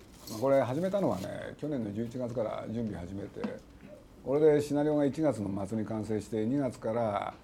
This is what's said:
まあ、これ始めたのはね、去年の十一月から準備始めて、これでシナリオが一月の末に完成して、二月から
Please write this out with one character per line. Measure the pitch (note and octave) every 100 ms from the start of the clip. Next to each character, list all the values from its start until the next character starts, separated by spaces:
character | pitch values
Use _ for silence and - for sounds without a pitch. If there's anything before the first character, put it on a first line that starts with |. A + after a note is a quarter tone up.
| - - -
ま | A2
あ、 |
こ | C3+
れ | C3+
始 | A#2+ C#3+
め | F#3
た | G3+
の | D#3
は | F#2+
ね、 | F#2+ G2 A2+ -
去 | D3+
年 | C3+
の | G#2+
十 | G#2 A#2
一 | B2+
月 | A#2+
か | A#2+
ら | G#2+ G#2+ A2+
準 | A2+ A2
備 | F2
始 | F2
め | G2
て、 | G#2 - - - - - - - - - -
こ | D3
れ |
で | D#3 D3
シ | D3
ナ | C#3+
リ | D3+
オ | D3
が |
一 | C#3+ D#3
月 | D3+ A2
の | G2 G2 G2
末 | A2
に | G2+
完 | A2 G#2
成 | G#2+
し | -
て、 | A2 A2
二 | C#3+
月 | B2+ -
か | A2+
ら | A#2 A2 G2+ G#2 -